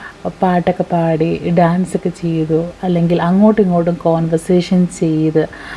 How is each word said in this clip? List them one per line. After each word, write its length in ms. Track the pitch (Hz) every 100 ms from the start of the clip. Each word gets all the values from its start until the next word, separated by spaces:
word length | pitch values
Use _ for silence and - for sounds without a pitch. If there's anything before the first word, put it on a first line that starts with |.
| - - 180 -
പാട്ടൊക്കെ 400 | 185 180 180 175
പാടി, 720 | 175 170 165 160 165 165 160 170
ഡാൻസൊക്കെ 500 | 170 175 180 180 180
ചെയ്തു, 560 | - 170 165 156 160 170 -
അല്ലെങ്കിൽ 400 | 185 175 170 170
അങ്ങോട്ടും 400 | 170 190 214 226
ഇങ്ങോട്ടും 320 | 185 175 170
കോൺവെർസേഷൻ 920 | 170 170 165 165 165 - 180 175 185 180
ചെയ്ത്, 600 | - 165 156 156 156 151 - -